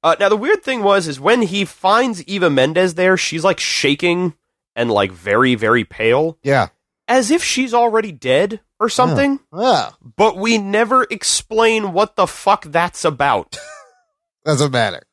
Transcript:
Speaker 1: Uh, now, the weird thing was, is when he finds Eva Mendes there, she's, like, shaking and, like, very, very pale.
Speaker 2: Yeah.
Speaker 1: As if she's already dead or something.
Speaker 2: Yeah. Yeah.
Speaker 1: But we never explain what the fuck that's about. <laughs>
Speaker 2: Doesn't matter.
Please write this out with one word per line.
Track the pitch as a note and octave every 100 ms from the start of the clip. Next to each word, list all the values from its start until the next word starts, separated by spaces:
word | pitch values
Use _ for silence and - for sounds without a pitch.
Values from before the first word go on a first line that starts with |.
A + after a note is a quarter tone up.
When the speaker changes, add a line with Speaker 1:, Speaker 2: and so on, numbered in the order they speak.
Speaker 1:
Uh, | D#3+ D#3+
now, | G3
the | G#3+
weird | C4+ G#4
thing | - B3+
was, | G3+ G3 D#3+
is | C3+
when | D#3 A#3+
he | G3+ G3
finds | F#3+ - F#3+ A3 B3+ F#3
Eva | E3 G3 F3
Mendes | C3+ C3+ E3 F#3 E3
there, | F#3 F#3
she's, | - D#3+
like, | F3+ -
shaking | - - C#3 C#3 F3 F3 F3+ - _ _ _ A2+
and, | A#2+
like, | G2+ G2+
very, | F2+ F#2 G#2+ B2+ A#2+
very | A2 A#2+ G#2
pale. | - A2+ B2+ D#3+ D#3+
Speaker 2:
Yeah. | C#3+ C3+ G2 _ _ _ -
Speaker 1:
As | B3+ A3
if | E4
she's | - - C4
already | A#3+ A#3+ A3 G#3+
dead | C#3+ B2+ C3+ G3 G#3+ _ _
or | A3
something. | - B3 D#3 C#4 C#4 _
Speaker 2:
Yeah. | E3
Yeah. | B3 E3+ G2+ - A#2+ -
Speaker 1:
But | G#3+ F3+
we | A3 A3+
never | G3 G#3 A3+ C4 B3
explain | A3 - - - A3 A3+ A3 G3+
what | F3 G#3+ -
the | F3+
fuck | - G3 G3+ D#3
that's | E3 F3 - E3+
about. | C#3 C#3+ G#2+ E2 - - - - _
<laughs> | _ _ _ _ D#3
Speaker 2:
Doesn't | C#3+ D3
matter. | B2+ G#2+ E2+ _